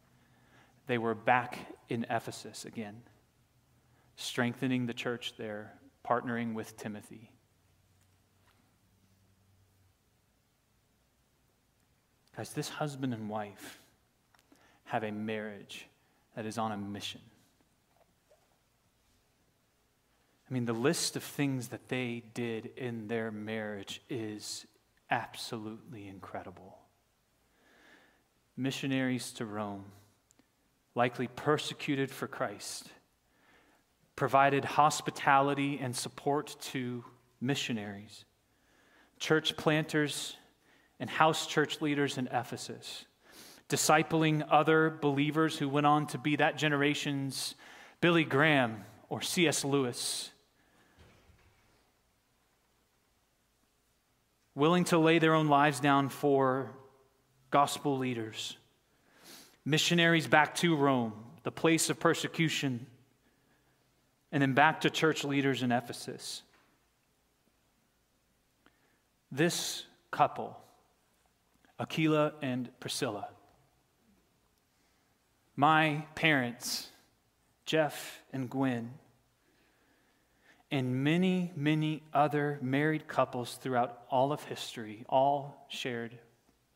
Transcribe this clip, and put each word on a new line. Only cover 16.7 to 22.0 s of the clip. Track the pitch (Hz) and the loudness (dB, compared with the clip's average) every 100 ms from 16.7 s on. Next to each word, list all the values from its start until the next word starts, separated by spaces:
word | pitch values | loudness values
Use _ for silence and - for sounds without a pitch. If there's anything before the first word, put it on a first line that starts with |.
a | 101 | -4
mission. | 101 101 - - - _ _ _ _ _ _ _ _ _ _ _ _ _ _ _ _ _ _ _ _ _ _ _ _ _ _ _ _ _ _ _ - | -8 -10 -10 -14 -20 _ _ _ _ _ _ _ _ _ _ _ _ _ _ _ _ _ _ _ _ _ _ _ _ _ _ _ _ _ _ _ -6
I | |
mean, | 131 117 | -4 -2
the | |
list | 113 139 165 - 127 | 2 2 2 -2 -6
of | |
things | - - 139 131 110 | -10 -4 -2 -2 -6
that | 110 - | -12 -6
they | 127 | -6